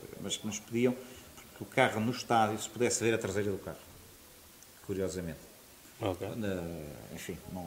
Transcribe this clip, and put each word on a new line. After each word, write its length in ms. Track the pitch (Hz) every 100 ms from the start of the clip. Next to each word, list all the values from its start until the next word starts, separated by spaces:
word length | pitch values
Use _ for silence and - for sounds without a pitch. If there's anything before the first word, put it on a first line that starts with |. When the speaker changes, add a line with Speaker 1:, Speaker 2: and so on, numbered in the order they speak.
| - -
Speaker 1:
mas 160 | 98 -
que 80 | 110
nos 120 | 101
pediam, 380 | - 117 123 123 - - - -
porque 280 | - -
o 20 | 104
carro 340 | - 123 110
no 120 | 113
estádio, 460 | 123 - 117 107 110
se 120 | -
pudesse 340 | - 120 -
ver 80 | 113
a 60 | 113
traseira 320 | 98 95 101
do 80 | 95
carro, 180 | 87 78 - - - - - - - - - - -
curiosamente. 540 | 95 92 90 85 73 - - - - - -
Speaker 2:
Ok. 260 | 110 90 101
Speaker 1:
Eh, 880 | 123 104 92 85 82 73 64 53
enfim, 220 | 85 - 87 -
não, 140 | 92